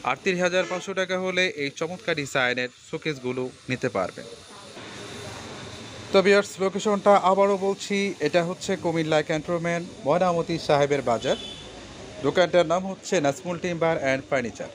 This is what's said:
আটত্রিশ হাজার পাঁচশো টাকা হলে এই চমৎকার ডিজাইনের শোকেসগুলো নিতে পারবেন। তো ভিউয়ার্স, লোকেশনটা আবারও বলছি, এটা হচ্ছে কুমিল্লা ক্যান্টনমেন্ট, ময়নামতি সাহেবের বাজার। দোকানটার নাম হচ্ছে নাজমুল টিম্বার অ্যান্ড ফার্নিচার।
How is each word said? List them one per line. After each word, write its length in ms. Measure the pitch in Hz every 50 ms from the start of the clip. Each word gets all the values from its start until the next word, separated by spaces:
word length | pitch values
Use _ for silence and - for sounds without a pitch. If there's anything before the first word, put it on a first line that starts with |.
| -
আটত্রিশ 380 | - 131 139 - 202 185 175
হাজার 220 | 180 180 175 185 180 175
পাঁচশো 240 | 180 180 - - 190
টাকা 260 | 190 190 175 185 185
হলে 280 | 185 185 185 180 185 185
এই 220 | - 147 143 143
চমৎকার 460 | 139 - 165 160 180 175 - - 165
ডিজাইনের 540 | 151 143 135 - 139 127 123 123 123 123 123 - - - -
শোকেসগুলো 580 | - 160 - 160 151 135 123 123 127 127 127 127 - - - -
নিতে 200 | 127 123 - 127
পারবেন। 360 | 104 101 92 - - - 64 - - - - - - - - - - - - - - - - - - - - - - - - - - - - - - - - - - - - -
তো 100 | - 196
ভিউয়ার্স, 380 | 185 196 196 202 196 - - -
লোকেশনটা 560 | 190 190 185 202 - 220 208 196 - 208 202
আবারও 420 | 190 160 180 190 190 196 202 202 190
বলছি, 560 | 190 196 202 202 - - 202 196 202 202 180 -
এটা 240 | 151 151 147 175 170
হচ্ছে 320 | 170 185 - - - 196
কুমিল্লা 480 | 160 156 180 165 165 160 156 160 151 151
ক্যান্টনমেন্ট, 680 | - 165 156 147 - 175 170 165 170 170 170 170 185 - - -
ময়নামতি 540 | 131 151 180 185 180 175 170 160 - 170 156
সাহেবের 420 | - - 156 139 143 139 143 139
বাজার। 340 | 123 123 117 113 110 131 190 240 - - - - - - - - - - - - - - - - -
দোকানটার 420 | 139 139 190 180 165 - 180 170
নাম 200 | 156 165 185 190
হচ্ছে 360 | 190 190 - - - 202 180
নাজমুল 360 | 147 143 - - - 175 180 165
টিম্বার 400 | - 180 175 165 165 165 165 165
অ্যান্ড 260 | 139 135 131 135 135 -
ফার্নিচার। 380 | - 135 120 113 - - - 76 -